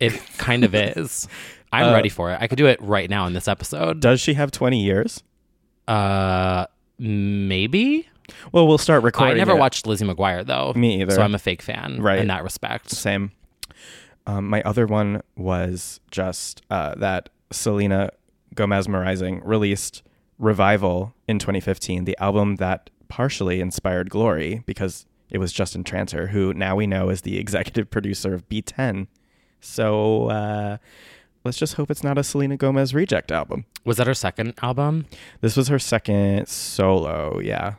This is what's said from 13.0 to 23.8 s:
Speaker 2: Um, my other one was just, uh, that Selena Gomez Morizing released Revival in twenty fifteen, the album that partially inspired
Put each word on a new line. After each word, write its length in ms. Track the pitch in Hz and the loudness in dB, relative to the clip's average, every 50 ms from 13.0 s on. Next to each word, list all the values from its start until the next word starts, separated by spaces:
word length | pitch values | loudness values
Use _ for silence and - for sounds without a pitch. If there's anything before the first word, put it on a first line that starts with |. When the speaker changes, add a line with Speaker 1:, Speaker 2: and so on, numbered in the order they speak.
| - 104 101 98 101 101 - _ _ _ _ _ - - - - - - - - - - _ _ - | -2 -2 -2 -2 -2 -4 -8 _ _ _ _ _ -18 -18 -18 -20 -20 -20 -20 -20 -20 -20 _ _ -8
Speaker 2:
Um, 220 | - 104 98 98 | -4 -4 -2 -2
my 140 | 101 104 107 - | 0 0 0 0
other 220 | 104 104 120 117 | 0 2 2 2
one 340 | 104 107 107 104 101 101 - - _ _ | 2 2 2 2 0 -2 -4 -6 _ _
was 640 | - 90 92 92 90 87 90 92 87 - - - - _ _ | -6 -2 -2 0 0 0 -2 -4 -6 -8 -12 -16 -18 _ _
just, 520 | - 95 92 92 87 - - - - - - - | -4 -4 -4 -2 -4 -6 -8 -12 -12 -12 -8 -4
uh, 260 | 104 92 76 73 - | -4 -2 -2 -4 -4
that 320 | - 101 95 92 90 - - _ _ _ - | -4 -2 -2 -2 -2 -4 -8 _ _ _ -12
Selena 600 | - - - 113 104 101 101 98 98 98 98 - - _ _ _ _ _ _ - - | -8 -4 -2 0 0 2 2 2 2 2 0 -2 -6 _ _ _ _ _ _ -10 -4
Gomez 320 | - 104 101 101 98 92 | -2 0 2 2 2 0
Morizing 540 | 101 98 92 92 95 95 92 92 92 95 - - | 0 -2 -2 0 0 -2 -2 -2 -4 -4 -4 -2
released 600 | 104 110 107 104 101 101 95 - - - - - _ _ _ _ _ _ - | 0 0 2 2 2 0 -2 -4 -8 -12 -16 -20 _ _ _ _ _ _ -2
Revival 720 | 110 110 104 92 98 101 104 98 101 92 87 90 95 113 - _ _ | 0 2 2 4 4 4 4 4 2 0 0 -2 -4 -6 -10 _ _
in 100 | - 107 | -4 -2
twenty 220 | 101 - - 98 92 | -2 -2 -2 -4 -2
fifteen, 460 | - 98 95 - - - 90 92 90 | -2 -2 -4 -4 -4 -6 -4 -4 -4
the 120 | 92 92 | -4 -4
album 380 | - 95 101 101 104 101 101 98 | -2 0 2 2 2 2 2 0
that 320 | 90 95 92 95 - - - _ _ _ - | -2 -2 -2 -2 -4 -6 -12 _ _ _ -10
partially 500 | - - 123 135 - - 101 90 90 92 | -4 -2 -2 -2 -2 -2 -2 0 0 0
inspired 500 | 90 92 - - | -2 -4 -4 -4